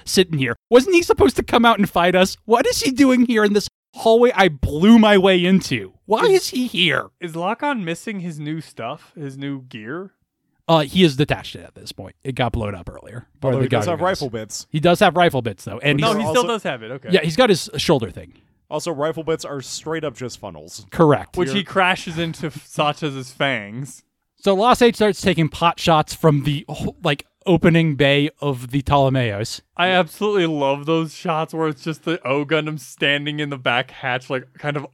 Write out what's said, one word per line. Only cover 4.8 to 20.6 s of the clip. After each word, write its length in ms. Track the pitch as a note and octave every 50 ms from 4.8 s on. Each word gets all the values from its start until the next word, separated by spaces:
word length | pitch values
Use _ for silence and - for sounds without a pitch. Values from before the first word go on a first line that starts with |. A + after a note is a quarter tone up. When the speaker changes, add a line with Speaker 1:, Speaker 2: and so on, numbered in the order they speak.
| F3+ G#3+ A#3 A3+
Speaker 1:
my 180 | G#3+ G#3 G#3 G3
way 260 | F#3 G3 F#3 F#3 F3
into. 480 | F3+ F#3+ F#3 - - C3+ A2 G2 F#2 _ _ _
Why 180 | - G#3+ - -
Speaker 2:
Is 160 | A4 F#4+ F4+ -
Speaker 1:
is 40 | -
he 160 | - B3+ B3
here? 440 | A3+ - E3+ F3+ D#3+ C3+ B2+ - - _ -
Speaker 2:
Is 140 | F3+ E3+ D#3
Lock-On 500 | E3 F3 G3 A#3 - D4 D4 C#4+ A3+ F3+
missing 360 | E3 E3+ - - A#3 G#3 F#3+
his 180 | E3+ F3 D#3 D3
new 220 | D3+ D3 D#3 D#3+
stuff, 520 | - - - - A2+ A#2 D3 - _ _ -
his 240 | E3+ D3 C#3 C3 C3+
new 240 | C#3 C#3+ C#3 C3+
gear? 500 | B2+ B2+ - A2 G#2+ A2 D3+ F3 G3 G3 _ _ _ _ _ _ _ _ _ _ _
Speaker 1:
Uh, 140 | - E3 D#3
he 220 | D3+ C3+ - F#3 F#3
is 120 | D#3 C3
detached 400 | C3 D3+ - C3 F#2+ - - -
at 180 | G#2 E2+ - -
this 180 | - - -
point. 240 | - - F#2+ - - _ -
It 100 | C3+ B2+
got 180 | B2 B2 A#2
blown 220 | - A#2 G#2+ G2+ G2
up 140 | F2+ E2+ -
earlier. 380 | - - - - G#2+ A2+ - _ _ -
By 80 | - C3+
Speaker 3:
Although 100 | B2+ C3+
Speaker 1:
the 40 | B2+
Speaker 3:
he 40 | A#2
does 160 | B2 A2+ G#2
Speaker 1:
Guy 60 | F3
Speaker 3:
have 60 | E3+ D3+
Speaker 1:
guys. 40 | F3
Speaker 3:
rifle 260 | F#3 G3 - D3 B2
bits. 360 | G#2+ A2+ A2 - - - - _
Speaker 1:
He 100 | - D#3
does 200 | D3 F3 F3 -
have 140 | G#3 F3+ D3
rifle 260 | F3+ F3 E3+ - B2+
bits, 220 | A2+ A2+ G2 - -
though. 140 | - G2 A#2
And 220 | - D3 C#3+ C#3+
Speaker 2:
No, 80 | - -
Speaker 1:
he's 80 | - G#3+
Speaker 2:
he 40 | A3
Speaker 3:
Also 160 | D#3 - B3+
Speaker 2:
still 80 | B3 B3
does 140 | A3+ G3+
have 200 | - F3+ C3+ A#2
it. 80 | A2 A2
Okay. 200 | B2+ C3+ - -
Speaker 1:
Yeah, 80 | F#3 F3+
he's 140 | D#3+ E3 D#3
got 140 | B3 C4 A3
his 180 | F#3 - - - -
shoulder 340 | D#3+ - - D#3+ B2+ A2+ F2+
thing. 220 | - - - - - _ _ _ _ _ _ -
Speaker 3:
Also, 200 | D3 D3+ - F3
rifle 340 | D#3+ C3+ D3 D#3+ D3+ E3 D#3
bits 200 | D#3+ D#3 C#3+ -
are 160 | - C#3+ C#3
straight 440 | B2+ - - - - D#3 D#3+ D#3+ D#3
up 120 | D3 A2+
just 220 | - B2+ A#2 - -
funnels. 480 | G#2+ G2 E2 D2+